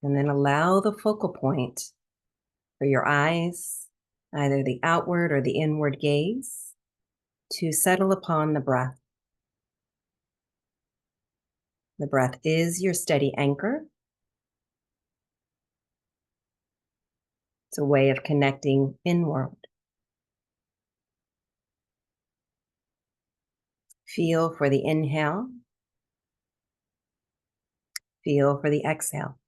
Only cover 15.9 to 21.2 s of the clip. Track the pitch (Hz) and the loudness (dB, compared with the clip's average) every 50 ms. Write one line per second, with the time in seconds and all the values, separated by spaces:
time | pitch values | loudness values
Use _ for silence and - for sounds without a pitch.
15.9 | _ _ _ _ _ _ _ _ _ _ _ _ _ _ _ _ _ _ _ _ | _ _ _ _ _ _ _ _ _ _ _ _ _ _ _ _ _ _ _ _
16.9 | _ _ _ _ _ _ _ _ _ _ _ _ _ _ _ _ - - 147 139 | _ _ _ _ _ _ _ _ _ _ _ _ _ _ _ _ -6 -4 0 2
17.9 | 147 139 135 135 135 - - - 156 147 143 139 139 139 - 147 135 135 139 135 | 4 4 6 4 2 2 -2 -2 0 2 2 2 0 0 -2 0 2 2 2 0
18.9 | 135 - _ 175 175 175 165 147 147 143 131 - - - _ - _ _ _ _ | -2 -6 _ 0 0 0 0 0 -2 -2 -4 -6 -8 -14 _ -20 _ _ _ _
19.9 | _ _ _ _ _ _ _ _ _ _ _ _ _ _ _ _ _ _ _ _ | _ _ _ _ _ _ _ _ _ _ _ _ _ _ _ _ _ _ _ _
20.9 | _ _ _ _ _ _ | _ _ _ _ _ _